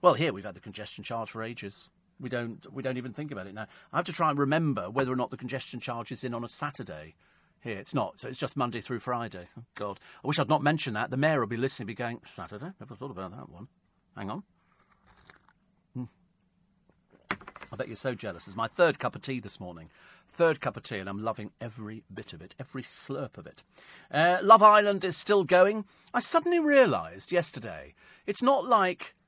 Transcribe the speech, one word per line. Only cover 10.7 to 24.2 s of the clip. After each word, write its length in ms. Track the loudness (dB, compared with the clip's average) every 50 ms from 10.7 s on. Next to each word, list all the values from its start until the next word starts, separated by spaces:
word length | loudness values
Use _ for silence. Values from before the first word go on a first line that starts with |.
| 2 2 -2 -4 -2
that. 140 | -4 -4 -2
The 60 | -2
mayor 220 | 2 2 2 4 2
will 80 | 0
be 100 | 0 -2
listening, 300 | -2 -2 -2 -2 -4 -8
be 80 | -10 -8
going, 260 | -6 -6 -6 -6 -10 _
"Saturday? 460 | -18 -14 -14 -14 -12 -12 -12 -12 -12 -14 _
Never 160 | -16 -16 -14
thought 160 | -12 -12 -12 -10
about 180 | -10 -10 -10
that 180 | -10 -14 -16 -16
one. 200 | -16 -18 -18 -18 _ _ _ _ _ _ _ _ _
Hang 140 | -10 -8 -8
on." 120 | -8 -8 -10 _ _ _ _ _ _ _ _ _ _ _ _ _ -20 _ _ _ -20 _ _ _ _ _ _ _ _ _ _ _ _
Hmm. 100 | -10 -10 -10 _ _ _ _ _ _ _ _ _ _ _ _ _ _ _ _ _ _ _ _ _ _ _ _ -8 -8 -8 -20 -20 -20 -16 -16
I 60 | -8
bet 100 | -8 -8
you're 80 | -8 -8
so 220 | -6 -4 -6 -6
jealous. 320 | -4 -6 -8 -8 -10 -12 -12
It's 80 | -6
my 100 | -4 -4
third 320 | -4 4 4 4 4 6 2
cup 160 | -2 -4 -4
of 80 | -4 -8
tea 160 | -6 -6 -6
this 220 | -6 -8 -12 -10
morning. 300 | -10 -12 -12 -12 -16 -18 _ _ -20 -20 -20 -20 _ _
Third 320 | 0 2 4 4 4 2
cup 160 | -2 -6 -6
of 60 | -6 -10
tea, 160 | -8 -6 -6
and 100 | -6 -6
I'm 120 | -6 -4 -4
loving 300 | -4 -4 -4 -8 -12 _ _
every 420 | -12 -12 -10 -10 -12 -12 -12 -14 -16 _ -14
bit 200 | -14 -12 -12 -14
of 80 | -16
it, 140 | -16 -18 -16 _
every 240 | -16 -10 -10 -10 -10
slurp 540 | -8 -8 -10 -8 -6 -6 -6 -6 -8 _
of 100 | -14 -16
it. 160 | -16 -18 -20 -20 _ _ -20 -20 -20 -20 -20 -18 -4
Uh, 280 | 2 4